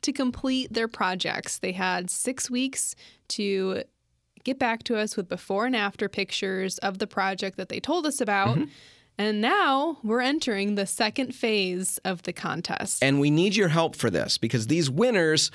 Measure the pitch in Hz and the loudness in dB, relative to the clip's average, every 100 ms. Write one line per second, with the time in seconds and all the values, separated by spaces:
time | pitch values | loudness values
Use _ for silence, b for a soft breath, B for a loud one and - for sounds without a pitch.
0 | - 254 254 240 262 262 254 226 226 - | -4 0 -2 -2 0 0 -2 -2 -2 0
1 | 185 185 - - - - 185 185 185 180 | -2 0 -2 -4 -6 -6 -4 -2 0 0
2 | 180 - - 269 - 247 262 - - B | -2 -4 -4 -4 -4 -2 -2 -2 -6 B
3 | B B - - 202 190 190 190 - _ | B B -8 -4 0 0 0 -4 -8 _
4 | _ _ _ - - 269 240 226 - 220 | _ _ _ -8 -6 -2 0 -2 -2 0
5 | 214 - 180 175 - 196 247 240 202 - | 0 -4 -4 -6 -2 0 2 2 0 -2
6 | 202 - 196 - 196 190 190 - 196 196 | -4 -2 -4 -4 -2 -2 -4 -2 -4 -2
7 | 214 - 190 190 196 190 185 - - 349 | -4 -2 -2 -2 -6 -6 -8 -6 -2 0
8 | 302 - 214 202 196 143 294 B B B | 0 0 2 4 4 2 0 B B B
9 | B - 214 208 226 403 330 269 311 285 | B -4 0 2 2 4 4 4 0 -2
10 | 214 233 254 311 262 196 202 202 196 - | 0 2 2 2 0 0 0 0 0 0
11 | 220 214 262 - 233 214 185 180 185 - | 0 0 -4 -2 0 2 2 0 -2 -2
12 | 190 180 - - 165 170 - - - - | -2 -4 -6 -6 -6 -4 -4 -4 -2 0
13 | 135 139 147 151 196 202 185 165 165 - | 4 4 6 6 4 4 4 4 2 0
14 | 120 85 - - 117 127 110 165 139 139 | 0 0 0 0 0 0 2 2 2 2
15 | 247 208 160 156 - | 2 4 4 2 0